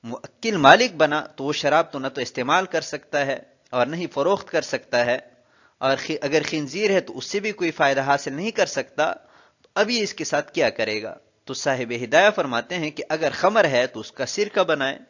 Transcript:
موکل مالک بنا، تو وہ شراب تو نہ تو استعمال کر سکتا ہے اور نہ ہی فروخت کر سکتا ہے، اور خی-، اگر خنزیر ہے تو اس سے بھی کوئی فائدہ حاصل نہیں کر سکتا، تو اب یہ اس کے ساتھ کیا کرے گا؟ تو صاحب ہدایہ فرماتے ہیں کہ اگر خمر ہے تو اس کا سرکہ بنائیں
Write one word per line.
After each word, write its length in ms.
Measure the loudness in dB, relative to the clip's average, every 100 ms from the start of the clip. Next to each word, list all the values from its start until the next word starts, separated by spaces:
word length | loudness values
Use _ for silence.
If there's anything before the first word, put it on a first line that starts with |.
موکل 520 | -12 -12 -14 _ -4 6
مالک 360 | 8 8 6
بنا، 260 | 2 2 2 -6 -8
تو 80 |
وہ 80 | -6
شراب 400 | -2 2 2 0
تو 60 | -4
نہ 100 | -6
تو 120 | -6
استعمال 460 | -8 -4 0 0 0
کر 140 | -4
سکتا 420 | -4 -12 _ -2 -2
ہے 120 | -4 -8 _ _
اور 160 | -2 -2
نہ 100 | -2
ہی 100 | -6
فروخت 420 | -2 0 0 -2
کر 140 | -4
سکتا 440 | -4 -8 -2 0 2
ہے، 120 | 0 -4 _ _ _ _ _
اور 180 | -2 -2
خی-، 180 | -2 -4
اگر 200 | 0 0 0
خنزیر 400 | -4 -6 -2 2
ہے 100 | 0
تو 180 | -2 -12
اس 60 |
سے 160 | -6 -4
بھی 120 | -4
کوئی 180 | -2 -4
فائدہ 300 | 2 2 2
حاصل 320 | 2 0 0
نہیں 180 | -6 -6
کر 160 | 0 0
سکتا، 460 | -2 -6 -2 -2 -2 _ _ _ _
تو 60 | _
اب 160 | -2 0
یہ 120 | 0
اس 120 | -2
کے 100 | -4
ساتھ 280 | -2 -2 -2
کیا 180 | 0 0
کرے 320 | 0 -2 -2
گا؟ 140 | -6 -14 _ _
تو 100 | -12
صاحب 380 | -4 -2 -2 -2 -6
ہدایہ 260 | 2 4 6
فرماتے 440 | 2 -2 -4 -4
ہیں 160 | -6 -6
کہ 140 | -8 -6
اگر 200 | -2 -2
خمر 320 | 2 2 4
ہے 220 | 4 4 0
تو 140 | -4
اس 120 | -12
کا 140 | -8 -6
سرکہ 360 | -2 -2 0
بنائیں 360 | 0 0 -2 -4